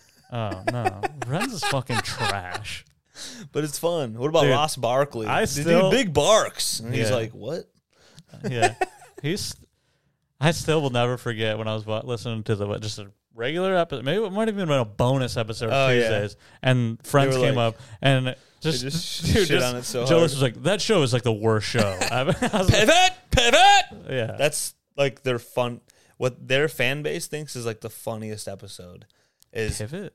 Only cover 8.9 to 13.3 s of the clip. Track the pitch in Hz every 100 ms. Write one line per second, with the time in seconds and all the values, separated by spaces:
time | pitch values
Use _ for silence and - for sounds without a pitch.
8.9 | - 679 - 143 190 - - - _ _
9.9 | _ _ _ _ - 147 165 - 156 143
10.9 | 120 120 123 123 110 110 107 110 110 107
11.9 | 110 127 117 120 113 107 104 101 104 107
12.9 | 107 98 _ _